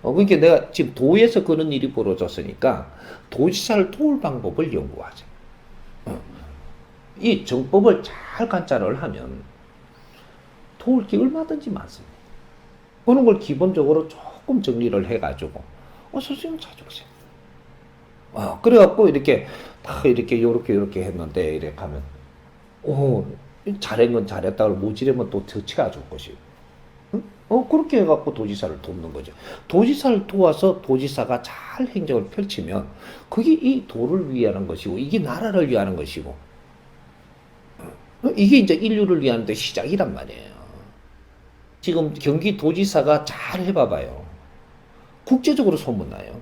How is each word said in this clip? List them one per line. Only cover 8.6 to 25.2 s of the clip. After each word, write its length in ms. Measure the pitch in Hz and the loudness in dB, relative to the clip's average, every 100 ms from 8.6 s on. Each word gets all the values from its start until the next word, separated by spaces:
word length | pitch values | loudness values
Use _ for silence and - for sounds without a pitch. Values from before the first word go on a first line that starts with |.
| 170 127 98 135 | 0 -2 0 -4
하면 420 | 135 - 64 67 67 - - - - - - - - - - - - - | -6 -10 -12 -14 -18 -20 -20 -20 -20 -20 -20 -20 -20 -20 -20 -20 -20 -10
도울 300 | - 254 208 | 0 0 2
게 100 | 202 | 0
얼마든지 520 | 254 311 320 311 262 | 2 0 -4 -6 -6
많습니다. 440 | - - - - - - - - - - - _ _ - | -10 -10 -20 -20 -20 -20 -20 -20 -20 -20 -20 _ _ 2
그런 200 | 262 240 | 6 6
걸 140 | 202 | 4
기본적으로 680 | - 139 185 180 143 156 156 | 0 0 0 2 2 2 0
조금 540 | - - - - 262 | -12 -20 -18 -2 -2
정리를 440 | 196 117 120 101 87 | 0 -2 0 -2 -2
해가지고, 540 | 117 76 69 76 - - - - - - | -4 -4 -8 -10 -12 -20 -20 -20 -20 -10
어, 80 | - | -10
선생님 400 | 262 277 339 320 | -8 -10 -10 -12
찾아오세요. 480 | - - - - - - - - - - - - - - - - - | -14 -20 -20 -20 -20 -20 -20 -20 -20 -20 -20 -20 -20 -20 -20 -20 -16
어, 260 | - - - | -10 -8 0
그래갖고 460 | 233 233 185 - 202 | 6 8 8 8 4
이렇게 400 | 139 135 127 - - - - | 6 2 2 0 -16 -20 -18
다 200 | - - 139 | -12 0 2
이렇게 360 | 123 117 120 | 2 2 2
요렇게 320 | 117 117 117 | 2 2 0
요렇게 300 | 101 98 95 | 0 0 -4
했는데, 520 | 92 87 80 73 80 78 | -6 -8 -6 -4 -2 -4
이렇게 200 | 78 73 | -8 -10
하면, 240 | 85 73 71 - - - - - - _ | -10 -10 -12 -16 -20 -20 -20 -20 -20 _
오, 420 | - 139 139 113 - - - - - 202 | -4 0 2 0 -2 -12 -20 -12 -10 -8
잘한 320 | - 110 120 | -6 2 2
건 160 | 120 98 | 2 -4
잘했다고 480 | 95 92 98 107 98 | -4 -6 0 0 0
모지르면 540 | 101 107 131 123 | -4 -2 0 0